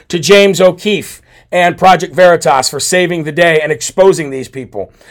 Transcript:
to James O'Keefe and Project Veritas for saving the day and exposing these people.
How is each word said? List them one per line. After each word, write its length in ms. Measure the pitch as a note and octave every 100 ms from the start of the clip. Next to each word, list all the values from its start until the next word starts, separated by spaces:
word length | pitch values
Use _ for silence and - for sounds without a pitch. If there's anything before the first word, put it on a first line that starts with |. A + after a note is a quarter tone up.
| -
to 100 | F3
James 400 | D3 G3+ G3+ E3+
O'Keefe 600 | F#3 F3 G#3 G3 B2 - _ _ _
and 280 | F3+ F3 E3+
Project 360 | F#3 F3+ F3+
Veritas 560 | C3 F3+ E3 E3 C3+ B2+
for 120 | C#3+
saving 420 | - F#3 F3 E3+
the 80 | D3+
day 300 | D3+ E3+ D#3
and 100 | D3+
exposing 580 | D3+ - - F#3+ E3 D3
these 200 | C3+ B2+
people. 420 | C3+ A#2 G#2 F2+ _ _